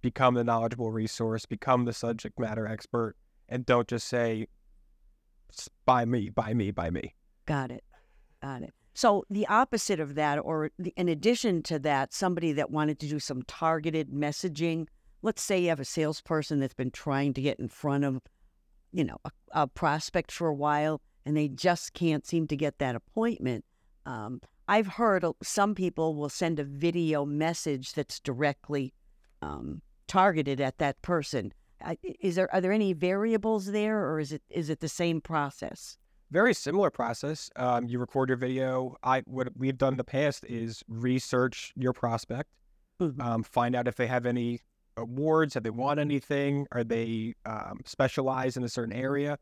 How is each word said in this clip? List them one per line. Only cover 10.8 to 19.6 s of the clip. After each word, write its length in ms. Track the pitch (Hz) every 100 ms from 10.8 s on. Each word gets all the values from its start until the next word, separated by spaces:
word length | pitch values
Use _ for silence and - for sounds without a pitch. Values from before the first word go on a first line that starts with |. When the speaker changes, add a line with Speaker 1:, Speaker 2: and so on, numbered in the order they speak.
| 180 -
Speaker 2:
in 120 | 180
addition 540 | 156 208 240 240 175
to 140 | - 156
that, 320 | 143 139 135
somebody 400 | - 185 175 165
that 180 | 147 147
wanted 280 | 156 151 147
to 80 | 151
do 100 | 147
some 240 | - 131
targeted 680 | 123 - 160 160 156 160 151
messaging, 760 | 139 147 151 185 147 165 165 160 _ _ _
let's 200 | 208 -
say 160 | - 190
you 80 | 175
have 120 | 160
a 40 |
salesperson 760 | 131 - 156 156 - 160 143 147
that's 140 | 135
been 160 | - 127
trying 420 | - - 135 143
to 60 | 135
get 160 | 139 -
in 80 | 123
front 360 | - 147 139
of, 160 | 143 131 - _ _ _ _ _ _
you 120 | 175
know, 140 | 127 58
a, 60 | - - _
a 140 | -